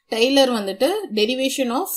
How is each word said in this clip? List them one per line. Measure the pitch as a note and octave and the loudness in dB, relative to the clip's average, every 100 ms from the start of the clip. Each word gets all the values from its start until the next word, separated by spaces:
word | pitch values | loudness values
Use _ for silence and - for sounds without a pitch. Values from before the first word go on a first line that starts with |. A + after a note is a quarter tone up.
| - | -6
Taylor | A3 B3 C#4 C4 A#3 | 0 4 4 4 2
வந்துட்டு | G3 F#3+ C#4 G#4 G4 G#3+ | -4 -2 0 -2 -4 -2
derivation | G#3+ B3+ C4+ C4+ B3 B3 | 0 0 -2 -2 -2 -2
of | F#4+ | -4